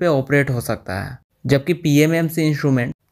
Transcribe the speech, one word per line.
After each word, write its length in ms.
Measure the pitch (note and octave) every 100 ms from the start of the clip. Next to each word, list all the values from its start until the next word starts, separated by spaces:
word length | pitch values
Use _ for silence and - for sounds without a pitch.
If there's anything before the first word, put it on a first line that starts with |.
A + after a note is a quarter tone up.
पे 60 | F3
ऑपरेट 440 | C#3 C3 C#3+ C#3
हो 100 | A#2+
सकता 400 | - G#2+ - F#2
है, 160 | F#2+ B2 _ _ B2+
जबकि 280 | C#3 D#3 E3+
पीएमएमसी 580 | D#3+ C#3+ D#3 E3 D#3+ E3 D#3
इंस्ट्रूमेंट 480 | C#3+ C#3+ B2+ C3 - _